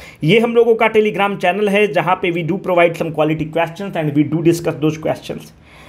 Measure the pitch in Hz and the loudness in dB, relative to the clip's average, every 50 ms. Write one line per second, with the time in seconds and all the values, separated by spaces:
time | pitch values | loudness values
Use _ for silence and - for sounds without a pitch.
0 | - - - - 151 156 202 233 226 240 233 233 233 233 226 220 226 220 220 214 | -20 -20 -10 -4 0 2 4 4 4 4 4 4 4 4 4 2 2 2 2 2
1 | 214 214 170 180 202 202 196 - 202 180 180 202 214 202 196 208 208 190 156 175 | 2 2 0 0 -2 -2 -2 -2 -2 -2 0 0 0 0 2 2 2 2 0 0
2 | 151 170 185 180 - 180 170 156 156 151 190 190 - 180 180 175 175 170 160 - | 0 0 0 0 0 -2 -2 -2 -2 -4 -4 -4 -4 0 2 4 4 2 2 -2
3 | 175 160 156 156 151 151 156 156 151 160 160 165 165 156 160 - 202 196 - 175 | -6 -4 -2 0 0 0 0 -2 -4 -4 -2 -2 -2 -2 -4 -8 -10 -8 -6 -4
4 | 156 151 131 147 147 131 156 170 156 170 165 - - 165 151 135 151 156 151 - | -4 0 0 0 0 0 -2 0 2 2 2 2 0 -4 -4 -2 -2 -2 -2 -2
5 | - 143 131 - - - - - - - - - - - - - - | -4 -4 -6 -6 -8 -12 -14 -14 -14 -18 -20 -20 -20 -20 -20 -20 -20